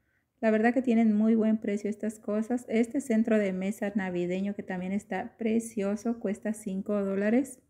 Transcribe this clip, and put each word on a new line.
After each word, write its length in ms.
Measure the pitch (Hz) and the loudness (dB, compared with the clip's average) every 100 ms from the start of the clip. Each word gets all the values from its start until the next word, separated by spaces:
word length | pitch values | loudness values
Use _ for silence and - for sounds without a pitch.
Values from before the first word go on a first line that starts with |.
| _ _ _ _ | _ _ _ _
La 120 | 226 | 2
verdad 240 | 214 226 | 4 4
que 80 | 254 | 2
tienen 340 | 254 226 226 208 | 2 4 4 4
muy 180 | 220 | 4
buen 220 | 226 220 220 | 4 4 0
precio 320 | - 202 202 | 0 -4 -4
estas 300 | 214 214 220 | -4 -6 -6
cosas. 480 | - 208 220 247 - | -4 -4 -2 -4 0
Este 320 | 226 233 277 | 0 0 -2
centro 380 | - 220 220 220 | 0 0 4 2
de 160 | 202 | 2
mesa 360 | 185 190 214 202 | 0 -4 -2 -4
navideño 600 | 208 185 175 175 185 202 | -2 -2 -2 -2 -2 -2
que 80 | 202 | -6
también 300 | - 185 185 | -6 -6 -4
está 420 | 202 - 185 240 - | -4 -4 -6 -6 -4
precioso, 840 | 226 226 233 - 196 214 233 233 | 0 0 -2 -2 -2 -2 -4 -4
cuesta 320 | 202 202 214 | -4 -4 -4
cinco 500 | 214 - 190 196 208 | -6 -6 -6 -2 -2
dólares. 560 | 196 196 208 240 285 - | 0 0 2 2 0 -8